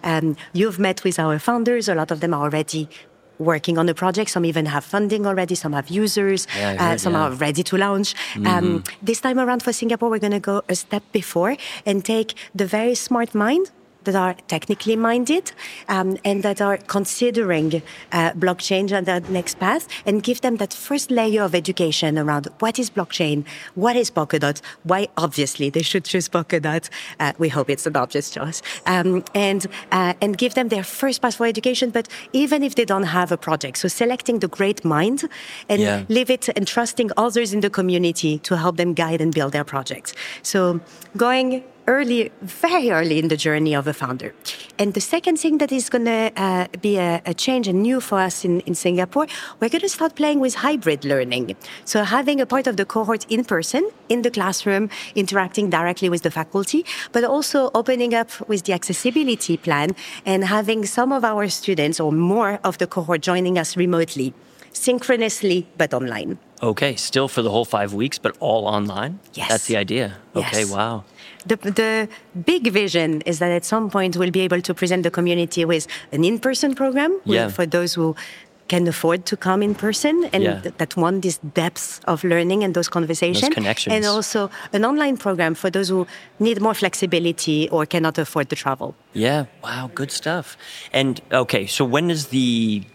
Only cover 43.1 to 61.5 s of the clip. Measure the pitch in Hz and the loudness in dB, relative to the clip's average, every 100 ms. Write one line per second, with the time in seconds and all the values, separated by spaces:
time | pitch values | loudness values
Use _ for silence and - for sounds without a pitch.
43.1 | 156 160 156 156 151 156 147 143 147 131 | 2 2 2 2 2 2 2 0 -4 -4
44.1 | 127 107 - - - - - 202 196 - | -6 -8 -12 -14 -12 -14 -2 0 0 0
45.1 | 339 359 320 330 302 285 269 240 247 233 | 0 2 2 2 2 2 0 0 0 2
46.1 | 226 220 220 190 185 180 180 208 202 175 | 2 0 0 0 0 -2 -2 0 2 2
47.1 | 170 175 170 - 262 208 185 220 262 - | 0 -2 -2 0 0 2 2 2 0 0
48.1 | 202 185 - 185 175 180 175 180 180 180 | 0 0 0 0 0 0 -2 0 0 0
49.1 | 277 302 - - - 226 330 392 - 320 | 0 -2 -4 -14 -4 -2 0 -2 -2 -2
50.1 | - 302 294 262 - 262 302 170 143 143 | 0 0 2 2 0 0 2 0 0 0
51.1 | 139 127 123 120 95 - - - 220 202 | 0 0 -2 -4 -8 -12 -16 -2 0 2
52.1 | 233 277 285 247 262 262 196 196 226 214 | 0 2 0 2 2 0 0 0 0 0
53.1 | 220 - 233 247 175 165 262 403 - - | -2 0 -2 2 0 0 0 0 -4 -2
54.1 | 240 240 240 190 185 208 196 214 - - | 0 0 0 0 0 0 2 0 -4 -6
55.1 | - 190 196 185 - 208 170 170 180 185 | -2 0 0 0 0 2 2 2 0 0
56.1 | 175 165 160 160 196 196 302 349 - - | 0 0 -2 -2 -2 0 -2 -2 -8 -2
57.1 | 240 240 285 294 285 254 220 233 254 240 | 0 2 2 2 2 2 2 2 2 2
58.1 | 233 226 - - 208 170 180 - 180 247 | 0 0 -6 -4 -2 0 -2 -2 -2 0
59.1 | 247 277 226 - 165 - 147 156 190 - | 2 0 0 0 -2 0 0 0 -4 -10
60.1 | - - 190 190 208 202 220 202 - 254 | -10 -2 0 2 0 0 -2 -2 0 0
61.1 | 277 226 214 208 | 2 2 0 -2